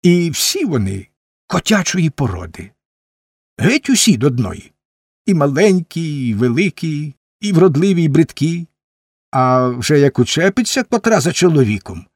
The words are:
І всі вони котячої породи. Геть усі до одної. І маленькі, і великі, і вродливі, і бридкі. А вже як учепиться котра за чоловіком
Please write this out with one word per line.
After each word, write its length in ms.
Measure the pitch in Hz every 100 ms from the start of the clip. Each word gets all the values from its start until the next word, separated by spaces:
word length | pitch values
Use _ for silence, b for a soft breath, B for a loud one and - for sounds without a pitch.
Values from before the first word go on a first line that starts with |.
І 280 | 175 175 170
всі 360 | - - 392 285
вони 420 | 135 98 98 - _ _ _ _
котячої 640 | 185 - 208 170 185 160
породи. 600 | - 131 87 82 - - _ _ _ _ _ _ _ _ -
Геть 320 | 185 277 -
усі 280 | 247 - 127
до 100 | 139
одної. 440 | 123 101 85 - _ _ _ _ _ -
І 80 |
маленькі, 960 | 180 143 139 202 185 165 165 165 147 127
і 60 |
великі, 840 | 104 123 120 196 - 165 147 151 - _ _
і 140 | 208
вродливі, 500 | 180 190 139 196 175
і 40 | 160
бридкі. 600 | 143 165 - 151 170 165 _ _ _ _ _ _
А 360 | 131 127 127 127
вже 320 | 123 117 151
як 200 | 143 -
учепиться 640 | 123 - 185 196 226 -
котра 360 | 240 233 - 214
за 140 | 135
чоловіком 720 | - 175 151 117 104 - 87 -